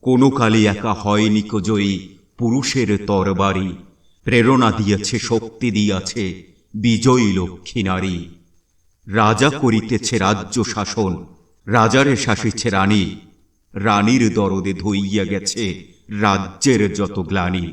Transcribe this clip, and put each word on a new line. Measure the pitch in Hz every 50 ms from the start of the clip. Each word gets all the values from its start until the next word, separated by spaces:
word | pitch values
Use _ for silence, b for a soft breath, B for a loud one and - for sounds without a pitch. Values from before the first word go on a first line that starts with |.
| -
কোনো | 131 127 123 135 139
কালে | 131 - 113 110 110 113 107 104
একা | 98 101 - 113 104
হয়নি | 107 104 104 104 104 107 110 104 107
কো | 104 107 113 107
জয়ী | 90 95 110 101 101 101 98 90 95 92 - - _ _ _ -
পুরুষের | 123 113 117 135 131 - - 135 120 101 104 98 104
তরবারি, | 101 104 98 95 98 95 90 98 98 95 92 95 92 87 - - - _ _ _ _ _ _ _
প্রেরণা | - - 120 113 120 135 127 123 110
দিয়াছে, | 110 113 107 98 104 95 101 - - 113
শক্তি | - - 117 113 110 113 - - 123 123
দিয়াছে | 104 104 104 104 98 92 90 - - 120 104 92 87 92 87 - _ _ _ _ _
বিজয়ী | 107 101 120 113 104 113 131 127 127 117 104 95
লক্ষ্মী | 92 92 90 90 92 - - - 123 104
নারী। | 95 92 92 92 95 90 85 85 85 - _ _ _ _ _ _ _ _ _ _ _ _ _ _ -
রাজা | 95 110 110 107 113 110 127 147
করিতেছে | 135 147 143 127 110 110 107 110 120 107 - - 123 110
রাজ্য | 95 95 95 95 95 90 104 123 107
শাসন, | - - 110 101 92 - - 107 95 90 85 90 78 - _ _ _ _ _ _ -
রাজারে | 104 120 110 113 110 131 139 139 135 113
শাসিছে | - - 107 98 - 113 101 - - 117
রানী, | 98 95 95 98 107 104 95 82 - - - - _ _ _ _ _ _ _ _ -
রানীর | 98 98 107 104 101 101 110 127 131 120 110 113
দরদে | 113 101 95 95 95 90 98 98
ধুইয়া | 90 90 104 101 98 101 98 98 107 98
গেছে | 85 98 95 101 98 - 117 113 95 87 - - - - _ _ -
রাজ্যের | 104 104 104 104 98 98 98 92 - - - 143 127 110 104 101 85
যত | - 104 90 101 98
গ্লানি। | 90 80 95 98 87 87 92 92 87 82